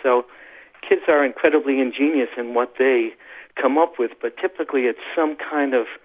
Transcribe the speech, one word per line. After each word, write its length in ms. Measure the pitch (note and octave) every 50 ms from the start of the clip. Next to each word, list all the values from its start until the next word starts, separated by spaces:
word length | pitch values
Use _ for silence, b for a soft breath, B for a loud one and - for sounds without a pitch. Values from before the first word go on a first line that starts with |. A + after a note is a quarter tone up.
| -
So 240 | C3+ B2 B2 B2 B B B B B B B B B B - - -
kids 140 | G3 F3+ - -
are 160 | D#3 D3 C#3+
incredibly 560 | C3 B2 - - D#3+ D3 D3+ - C#3 C3+ C3
ingenious 480 | C3 B2 A2+ C3 C#3+ D3+ D#3+ C#3+ B2 A2+ -
in 180 | B2+ A#2+ A#2 A#2+
what 200 | A#2 B2 B2 - -
they 320 | C3 C3+ C3 A#2+ A2+ A2+ - B B B B B B B B -
come 180 | - C3 C3+ D#3
up 200 | E3 E3+ - -
with, 140 | A#2+ A2+ - - -
but 140 | A#2 -
typically 460 | - - F#3 - - D#3 - - C3+ B2
it's 180 | A#2+ A2+ - - - -
some 220 | E3+ D#3+ D#3 D3+
kind 380 | - - - D3+ D3 C#3+ C#3 C3
of 120 | B2 A2+ - - - B